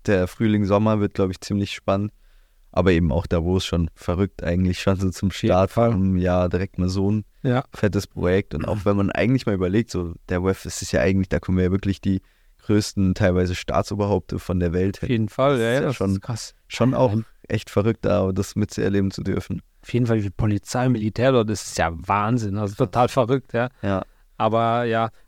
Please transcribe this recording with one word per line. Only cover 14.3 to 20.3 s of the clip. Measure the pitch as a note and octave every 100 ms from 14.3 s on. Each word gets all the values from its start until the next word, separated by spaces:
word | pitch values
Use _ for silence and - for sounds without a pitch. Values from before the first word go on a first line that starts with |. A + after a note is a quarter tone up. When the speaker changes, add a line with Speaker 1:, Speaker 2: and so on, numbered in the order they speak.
| F#2
Speaker 1:
von | - F#2
der | F2
Welt | F2 F#2+ -
Speaker 2:
Auf |
Speaker 1:
hin. | -
Speaker 2:
jeden | A#2 G#2+
Fall, | - C3+
Speaker 1:
Das | C3+
Speaker 2:
ja, | A2+
Speaker 1:
ist | B2+
Speaker 2:
ja, |
Speaker 1:
ja | D#3+
Speaker 2:
das | B2
Speaker 1:
schon, | G2
Speaker 2:
ist | G2
krass. | - A2+ - - -
Speaker 1:
schon | - A#2+
auch | B2+ B2+ G#2+ A2+ - -
echt | A2+ -
verrückt, | - G#2 A2
da | G2+ F#2+ F#2+
das | F#2+ G2 -
mitzuerleben | G#2 - G#2+ G2+ G2
zu | -
dürfen. | F#2+ F#2+ - F#2 - _
Speaker 2:
Auf | -
jeden | A#2+ A#2+
Fall, | A2+
wie |
viel | G2+